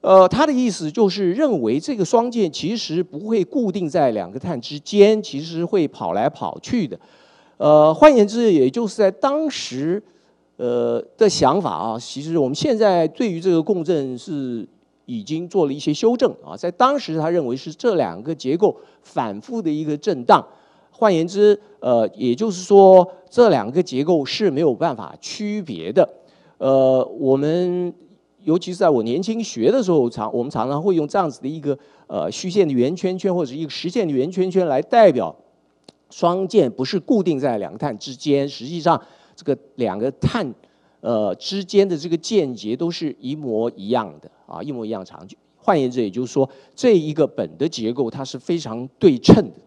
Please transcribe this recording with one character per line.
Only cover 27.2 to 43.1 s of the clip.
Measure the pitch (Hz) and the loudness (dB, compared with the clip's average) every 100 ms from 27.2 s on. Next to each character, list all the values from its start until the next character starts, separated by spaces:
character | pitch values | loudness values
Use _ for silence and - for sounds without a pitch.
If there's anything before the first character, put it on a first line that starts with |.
| 131 135 | 0 2
们 | 147 170 180 180 175 - _ _ _ _ | 2 -2 -2 -2 -6 -8 _ _ _ _
尤 | - 170 | -2 -2
其 | - | -2
是 | 180 | 0
在 | 180 | 2
我 | 131 | 2
年 | 110 135 | 0 -4
轻 | 196 226 | -4 -6
学 | 214 117 120 | -6 0 0
的 | 262 | 2
时 | 185 | 2
候， | 160 120 | 2 0
常-， | - 110 | -4 -6
我 | 117 | -4
们 | 123 | -4
常 | 127 120 | -4 -4
常 | 147 | -2
会 | 190 170 | 0 -2
用 | 147 | 0
这 | 202 | -2
样 | 170 | -2
子 | 123 | -4
的 | 131 | -10
一 | 160 | -8
个， | 143 135 _ _ _ | -6 -6 _ _ _
呃， | 101 80 | -6 -6
虚 | 117 185 | -6 -4
线 | 190 165 | 0 0
的 | |
圆 | 131 123 180 | 2 0 0
圈 | 190 185 | -6 -4
圈 | 196 | -4
或 | 180 143 | -2 -4
者 | |
一 | 139 156 | -6 -10
个 | |
实 | - 170 | -8 -6
线 | 233 175 | -4 -2
的 | |
圆 | 135 147 | -2 -2
圈 | 190 185 | -2 -2
圈 | 185 175 | 0 0
来 | 135 | -2
代 | - 240 208 | 2 6 6
表 | 123 85 - _ _ _ _ - _ _ | 4 -4 -10 _ _ _ _ -20 _ _
双 | - 170 185 190 | -2 -2 0 0
键 | 220 135 | 2 2
不 | 107 131 | -2 -4
是 | 190 | -4
固 | - 226 | 0 0
定 | 175 139 | 0 -2
在 | 135 110 | -4 -4
两 | 85 | -8
个 | 98 | -8
碳 | 143 107 | -8 -8
之 | - 127 | -14 -10
间， | 151 139 139 | -2 0 -2
实 | 139 120 | -8 -12
际 | 170 | -4
上 | 160 143 - _ _ - | 0 0 -4 _ _ -12
这 | |
个 | - 131 _ - | -6 -6 _ -6
两 | 113 95 | -4 -4
个 | 123 | -6
碳， | 135 - 240 147 104 _ _ _ _ | -4 -4 -2 -6 -10 _ _ _ _
呃， | 107 113 104 90 | -4 -2 -2 -4
之 | - 196 | -8 -8
间 | 185 202 196 | 0 2 2
的 | 160 | -2
这 | 160 | -4
个 | 165 | -6
键 | - 214 143 117 | -2 -2 -2 -6
节 | 104 | -8
都 | 127 170 | -4 -6
是 | 170 156 | -6 -8